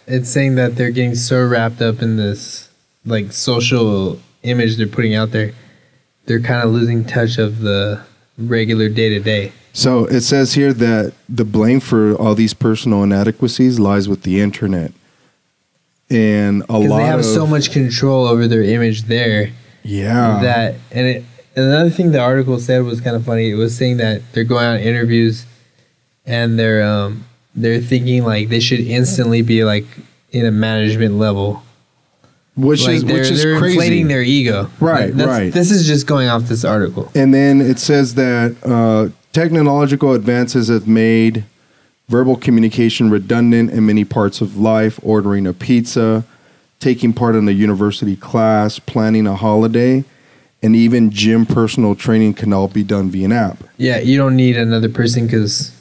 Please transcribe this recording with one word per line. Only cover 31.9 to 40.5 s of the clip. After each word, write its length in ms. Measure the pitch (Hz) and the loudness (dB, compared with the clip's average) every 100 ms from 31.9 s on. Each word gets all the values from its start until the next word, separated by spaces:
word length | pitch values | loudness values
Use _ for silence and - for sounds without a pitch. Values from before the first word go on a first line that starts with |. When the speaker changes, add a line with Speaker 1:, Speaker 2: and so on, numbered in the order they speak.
| _ _ _ _ _ _ 131 | _ _ _ _ _ _ -2
Speaker 2:
Which 280 | 135 151 - | 2 2 2
Speaker 1:
Like, 100 | 160 | 0
Speaker 2:
is, 60 | 123 | 0
which 80 | |
Speaker 1:
they're, 80 | - | 0
Speaker 2:
is 220 | 131 147 | 0 0
Speaker 1:
they're 140 | 156 156 | 0 2
Speaker 2:
crazy. 160 | 180 175 | 2 2
Speaker 1:
inflating 300 | 170 170 156 | 2 2 2
their 160 | 131 | 0
ego. 460 | 123 143 120 101 98 - | 2 2 0 -2 -4 -2
Speaker 2:
Right, 260 | 165 147 98 | 0 0 0
Speaker 1:
Like, 60 | 131 | 0
that's, 120 | - | 0
Speaker 2:
right. 260 | 120 92 | 0 0
Speaker 1:
this 160 | 175 175 | 0 2
is 140 | 202 151 | 2 2
just 180 | 147 127 | 0 0
going 200 | 143 123 | 0 0
off 180 | 117 117 | 0 -2
this 160 | 113 | -4
article. 480 | - 107 87 - - 143 | -2 0 -2 -4 -4 2
Speaker 2:
And 180 | 135 | 4
then 280 | 135 139 139 | 4 4 4
it 180 | 131 123 | 2 0
says 360 | - 143 127 123 | 2 2 2 0
that, 400 | 127 120 117 120 | 0 0 -2 -2
uh, 460 | 131 117 113 107 104 - _ | -2 2 2 2 0 -6 _
technological 800 | 160 165 160 147 143 143 139 139 | -2 2 2 2 2 0 2 2
advances 540 | 123 107 120 120 | 2 0 0 0